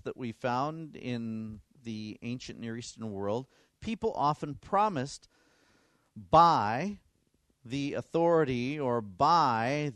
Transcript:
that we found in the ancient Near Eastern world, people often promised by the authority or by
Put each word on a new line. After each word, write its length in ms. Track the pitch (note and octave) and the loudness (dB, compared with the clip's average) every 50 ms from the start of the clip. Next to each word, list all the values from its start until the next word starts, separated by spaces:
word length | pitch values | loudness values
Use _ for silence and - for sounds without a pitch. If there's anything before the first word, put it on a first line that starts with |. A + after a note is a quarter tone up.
| - | -10
that 100 | B2+ - | -10 -10
we 160 | - C3 A#2 | -8 -8 -8
found 640 | G#2+ - - B2 A#2+ B2+ C#3 D3+ D#3+ E3 D#3+ D3 - | -6 -4 -2 -2 0 0 0 -2 -4 -8 -12 -14 -14
in 640 | - - B2 B2 A#2 A#2 A2+ A2 A2 A2 G#2+ G#2+ G2 - _ _ C#3+ A#2+ | -12 -8 -6 -6 -6 -6 -6 -6 -8 -8 -10 -12 -14 -18 _ _ _ -12
the 340 | A#2 A2 G#2+ G#2+ G#2+ - - | -10 -10 -10 -10 -12 -12 -10
ancient 360 | - A#2 B2 C#3 - - - | -8 -8 -8 -8 -10 -14 -14
Near 200 | - A2+ A2+ A2+ | -12 -10 -10 -10
Eastern 340 | A#2+ A#2+ - - - A2+ A2 | -10 -12 -14 -12 -12 -10 -8
world, 360 | G2 F#2+ G2+ G2+ G#2+ B2 C3+ - _ _ _ _ _ _ | -6 -4 -2 -2 -2 -2 -4 -8 _ _ _ _ _ _
people 320 | - A3 A3+ - A3+ A3 - | -10 -8 -6 -4 -4 -4 -2
often 400 | - C#3 D3 D3+ - E3 D3+ C#3 | 0 2 0 0 0 -4 -8 -10
promised 720 | - - - G3+ G3 G#3+ G#3+ F3+ C3+ C3 C#3+ - - - _ _ _ _ _ _ _ _ _ _ _ _ _ _ _ _ _ _ | -12 -6 -2 0 2 2 2 0 -2 -4 -6 -8 -14 -18 _ _ _ _ _ _ _ _ _ _ _ _ _ _ _ _ _ _
by 840 | A2 G2+ - - D#3+ E3+ E3+ D#3 B2 G#2 G#2 A2+ C3+ F3 G#3 G3+ - _ _ _ _ _ _ _ _ _ _ _ _ - | -20 0 4 6 8 8 8 6 4 2 0 0 -2 -4 -6 -8 -10 _ _ _ _ _ _ _ _ _ _ _ _ -10
the 280 | A2+ B2+ C#3+ C#3 C#3+ D#2+ | -6 -4 -4 -4 -4 -4
authority 880 | A#2 - - - E3 E3+ E3+ E3+ D#3+ D3+ C3 B2+ A#2+ B2 C3 D3+ D3+ | -6 -4 -2 0 2 4 6 6 4 4 2 0 -2 -2 -4 -4 -4
or 220 | C#3 B2 A#2+ A#2 | -2 -2 -2 -2
by 920 | G#2+ G2+ F#2 F2 C#3 D3+ E3+ E3+ D3+ B2+ A#2 A2 A#2 B2+ C#3+ D3+ D3 C#3+ A2 | -2 -4 0 2 4 6 6 6 6 4 4 2 0 0 0 -2 -4 -4 -6